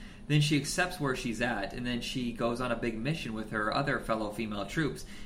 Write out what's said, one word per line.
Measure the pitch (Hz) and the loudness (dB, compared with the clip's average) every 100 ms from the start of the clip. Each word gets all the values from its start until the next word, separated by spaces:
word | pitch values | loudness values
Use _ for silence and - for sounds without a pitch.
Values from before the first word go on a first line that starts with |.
| - - - | -14 -10 2
Then | 151 | 4
she | 147 151 | 6 4
accepts | - - 180 - | 4 2 0 2
where | 143 127 | 0 0
she's | 123 107 | -2 0
at, | 120 113 98 | 0 0 -2
and | - 123 | -4 -2
then | 120 | -2
she | 117 135 120 | -2 -2 -2
goes | 110 120 120 | 0 0 0
on | 123 | 0
a | 117 | 0
big | 120 110 | 0 0
mission | 123 160 120 | -2 -2 -2
with | 110 107 | -4 -2
her | 113 107 117 | 0 2 2
other | 143 123 | 2 0
fellow | - 110 104 | 0 0 0
female | 101 113 104 98 | -2 -2 -2 -2
troops. | - 147 - - - | 0 0 -2 -8 -10